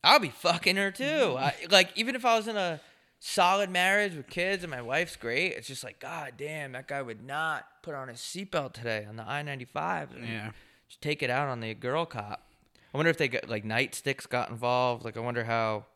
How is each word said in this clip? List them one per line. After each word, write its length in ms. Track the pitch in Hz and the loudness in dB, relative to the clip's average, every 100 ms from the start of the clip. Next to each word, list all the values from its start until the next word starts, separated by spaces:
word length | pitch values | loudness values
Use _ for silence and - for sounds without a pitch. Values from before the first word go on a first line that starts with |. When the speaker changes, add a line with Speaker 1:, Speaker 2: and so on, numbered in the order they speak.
Speaker 1:
I'll 160 | 160 277 | 10 8
be 100 | 180 | 6
fucking 480 | - 175 170 180 190 | 0 2 4 4 2
her 140 | 196 | 0
too. 440 | 190 269 311 226 127 | 0 0 2 2 4
I, 160 | 139 - 165 | 0 -2 6
like, 200 | 190 185 - | 6 6 2
even 200 | 226 247 | -2 0
if 80 | |
I 140 | 240 226 | 4 2
was 100 | 214 | 2
in 80 | 208 | -2
a 240 | 180 156 - _ _ _ | -2 -2 -10 _ _ _
solid 500 | - - 180 196 202 | -4 4 6 6 2
marriage 460 | 180 185 202 208 160 | 4 4 4 2 -2
with 140 | 131 | -8
kids 340 | - 180 196 | -4 -2 -2
and 80 | 175 | -4
my 100 | 131 | -8
wife's 360 | 117 143 170 - | -2 -2 -2 -4
great, 340 | 117 123 180 - | -2 0 0 -4
it's 100 | 117 | -10
just 160 | 135 | -12
like, 160 | 123 - | -12 -12
"God 360 | - 165 143 117 | -12 -10 -10 -10
damn, 340 | 147 156 139 | -8 -8 -8
that 160 | 127 135 | -10 -6
guy 140 | 143 | -6
would 200 | 127 107 123 | -6 -8 -8
not 400 | 143 160 147 - _ | -4 -2 -4 -8 _
put 120 | - 143 | -10 -10
on 120 | 131 | -10
his 120 | 117 | -12
seatbelt 520 | - 175 196 160 139 | -10 -8 -2 -2 -2
today 320 | - 120 107 104 | -6 -4 -2 -4
on 80 | 110 | -10
the 100 | 110 | -6
I 140 | 139 | -6
ninety-five." 760 | 147 139 123 147 160 170 143 123 | -6 -8 -6 -4 -2 -2 -4 -10
And 100 | 117 | -6
Speaker 2:
Yeah. 260 | 113 107 - - _ _ | -6 -8 -12 -20 _ _
Speaker 1:
just 140 | - | -8
take 200 | 147 147 | -4 -2
it 80 | 131 | 0
out 200 | 123 143 | 0 0
on 100 | 120 | -2
the 140 | 113 | -6
girl 320 | 110 123 147 165 | -6 -2 -2 -2
cop. 420 | 120 104 - _ _ _ _ _ | -6 -8 -12 _ _ _ _ _
I 40 | 135 | 2
wonder 120 | 160 | 2
if 80 | 160 | 4
they 100 | 139 | 0
got, 180 | 123 - | -2 -4
like, 140 | 110 | -4
nightsticks 640 | 107 113 131 - - 135 - | 0 0 0 -2 -4 -4 -2
got 220 | 123 117 | -2 -2
involved. 560 | 113 120 123 127 117 117 | -2 2 4 2 0 -6
Like, 100 | 113 | -6
I 60 | |
wonder 240 | 117 120 113 | -4 -2 0
how 400 | 117 110 107 104 | 0 2 -2 -6